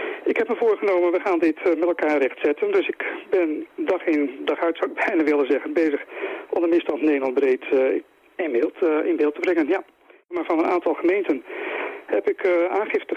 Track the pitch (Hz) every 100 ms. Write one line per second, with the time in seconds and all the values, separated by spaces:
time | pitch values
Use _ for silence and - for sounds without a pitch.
0 | - - - - 220 226 226 196 208 180
1 | 175 175 202 170 165 151 185 156 170 165
2 | 156 151 131 - 151 147 208 196 151 -
3 | - - - - 160 156 - - 156 175
4 | - 151 143 139 - 175 170 165 - -
5 | - 170 151 147 131 139 156 151 160 143
6 | - - 196 - - - 170 170 - 151
7 | 156 143 131 127 135 127 - 135 131 -
8 | - _ _ - 175 120 151 - 170 156
9 | - 160 151 151 170 170 147 190 - _
10 | _ - - - 156 165 175 175 170 151
11 | 175 202 170 135 - - - - - -
12 | - - 214 190 190 175 175 196 214 202
13 | -